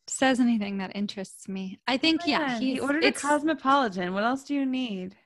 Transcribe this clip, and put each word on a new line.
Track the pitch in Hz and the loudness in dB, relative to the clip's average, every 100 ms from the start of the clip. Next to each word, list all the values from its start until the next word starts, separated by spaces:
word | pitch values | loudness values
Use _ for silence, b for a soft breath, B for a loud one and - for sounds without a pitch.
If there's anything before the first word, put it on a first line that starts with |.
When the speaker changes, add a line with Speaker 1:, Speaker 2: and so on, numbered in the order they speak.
| - | -12
Speaker 1:
says | - 262 247 | 0 2 4
anything | 240 233 202 196 | 4 2 0 -4
that | 185 | -6
interests | 202 202 202 190 - - | -4 -6 -6 -12 -12 -10
me. | 190 190 196 - | -8 -8 -8 -4
I | 262 | 0
think, | 320 320 302 | 2 2 2
yeah, | 285 285 | 0 0
Speaker 2:
Man, | 233 | -2
he | 262 | -2
Speaker 1:
he's, | 262 | -2
Speaker 2:
ordered | 269 294 | 0 2
a | 285 | 2
Speaker 1:
it's | - | 2
Speaker 2:
Cosmopolitan. | 285 294 311 311 262 277 233 185 175 | 2 2 2 0 4 4 2 -2 -4
What | 190 | 0
else | 226 262 | 0 -2
do | - | -2
you | 285 | -2
need? | 269 254 247 190 185 - | -2 -2 -4 -6 -8 -14